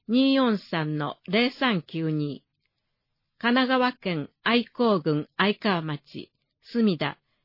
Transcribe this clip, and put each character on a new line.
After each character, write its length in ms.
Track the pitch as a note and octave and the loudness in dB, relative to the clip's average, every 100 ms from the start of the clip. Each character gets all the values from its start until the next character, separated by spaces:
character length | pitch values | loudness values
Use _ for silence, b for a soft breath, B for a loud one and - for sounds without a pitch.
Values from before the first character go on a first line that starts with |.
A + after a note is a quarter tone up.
| - | -2
二 260 | B3 C4+ | 2 4
四 220 | C4+ B3+ G#3 | 4 2 0
三 400 | - E3 D3+ D3+ | -4 -4 -4 -4
の 220 | D3 - - | -4 -8 -2
零 240 | G#3 B3 | 0 0
三 320 | - C4 F#3+ | 0 -2 -2
九 280 | - E3 D#3+ | -4 -4 -2
二、 320 | D#3 D3 C3 _ _ _ _ _ _ _ _ _ - | -2 -2 -6 _ _ _ _ _ _ _ _ _ -4
神 160 | A#3 | 0
奈 140 | B3+ B3+ | 2 2
川 240 | C4 B3 | 2 0
県 380 | - F#3+ D#3+ C#3 _ | -2 -6 -4 -6 _
愛 220 | G#3+ A#3+ | 0 0
甲 360 | A3+ - A#3 G3 | 0 0 2 2
郡 280 | D#3 D3+ D3+ - | 2 -2 -4 -2
愛 200 | G3 G3+ | 0 0
川 260 | G#3+ F3 | -2 -2
町、 500 | D#3 D3 _ - - _ _ _ | -4 -8 _ -16 -16 _ _ _
墨 340 | - A#3+ A3 D#3+ | -8 0 2 2
田 220 | D3 - _ _ | -4 -8 _ _